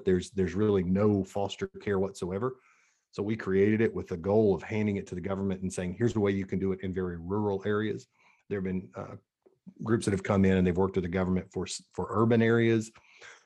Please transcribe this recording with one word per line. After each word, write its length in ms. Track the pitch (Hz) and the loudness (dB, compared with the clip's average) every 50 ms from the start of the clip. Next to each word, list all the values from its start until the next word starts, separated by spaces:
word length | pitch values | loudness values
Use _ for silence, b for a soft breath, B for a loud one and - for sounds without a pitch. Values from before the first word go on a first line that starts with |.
| - | 2
there's, 280 | 95 92 90 90 - | 2 0 0 0 -4
there's 240 | - 98 92 85 82 | -2 -2 -2 -2 0
really 280 | 95 107 107 101 95 87 | 0 2 2 2 2 2
no 400 | 90 92 98 107 107 104 98 92 | 2 2 2 4 4 2 2 0
foster 440 | - - 101 101 95 - - 98 95 - 98 | -4 -4 -4 -4 -4 -6 -8 -10 -10 -10 -8
care 200 | - 107 101 95 | -4 -2 -2 0
whatsoever. 580 | 98 95 98 - 95 87 92 101 120 131 - b b b b b b b b b b b | -2 -4 -4 -6 -6 -6 -4 -4 -4 -4 -6 b b b b b b b b b b b
So 120 | - - 104 | -8 -6 -4
we 140 | 104 113 | -4 -4
created 440 | 110 - 98 95 95 98 107 110 107 | -4 -2 0 4 4 6 6 4 4
it 120 | 113 98 - | 2 0 0
with 140 | 90 85 | -4 -6
the 100 | - 92 | -6 -6
goal 380 | 85 80 98 101 110 110 101 95 | -4 0 2 4 4 6 4 4
of 80 | 80 - | 2 -2
handing 340 | - 110 107 107 107 101 | -4 -2 0 0 0 0
it 100 | 98 - | -2 -4
to 80 | - 92 | -6 -8
the 60 | 90 | -8
government 400 | 85 95 98 95 98 98 92 92 | -6 -4 -4 -2 -2 -2 -4 -2
and 100 | 92 92 | -4 -6
saying, 240 | - - 90 90 87 | -4 -4 -6 -4 -2
"Here's 160 | - 120 117 - | 0 0 0 2
the 60 | 110 | 2
way 120 | 101 101 | 2 2
you 160 | 101 98 95 | 2 0 -2
can 120 | - 98 90 | -4 -4 -2
do 120 | 95 95 92 | -2 -2 -2
it 80 | 95 | -4
in 100 | - 92 | -6 -6
very 260 | 90 95 92 90 87 | -4 -4 -4 -4 -4
rural 440 | 85 82 90 98 107 107 104 98 95 - | -6 -6 -4 -2 0 0 0 -2 -2 -2
areas." 420 | 104 104 104 107 107 98 95 - _ b b b b b b b b | -2 -2 0 -2 -2 -4 -6 -10 _ b b b b b b b b
There 80 | 101 101 | -6 -4
have 60 | 92 | -2
been, 240 | 95 92 92 90 - - | -2 -4 -4 -6 -8 -12
uh, 200 | 95 98 98 101 104 _ _ _ _ _ _ _ _ - - - - - | -12 -12 -12 -14 -18 _ _ _ _ _ _ _ _ -20 -20 -16 -8 -2
groups 220 | 110 117 110 - | 0 0 2 2
that 60 | 107 | 0
have 120 | 101 92 - | -2 0 0
come 220 | - 104 98 95 | 2 4 4 6
in 100 | 95 95 | 6 6
and 100 | 92 90 | 6 4
they've 120 | 92 85 | 4 4
worked 180 | 90 95 95 - | 2 0 0 0
with 80 | 98 87 | -2 -2
the 60 | 87 | -2
government 420 | 87 95 92 90 92 90 - - | -2 -2 0 0 0 -2 -2 -4
for 140 | - 92 87 | -8 -8 -8
s-, 180 | - - - - _ | -8 -10 -12 -14 _
for 160 | - - 92 - | -8 -8 -6 -2
urban 320 | 98 104 117 113 120 113 | 2 2 4 4 4 4
areas. 480 | 113 113 117 117 117 113 113 113 110 - B B B B B B B B B B B | 4 4 4 4 4 4 2 2 0 -4 B B B B B B B B B B B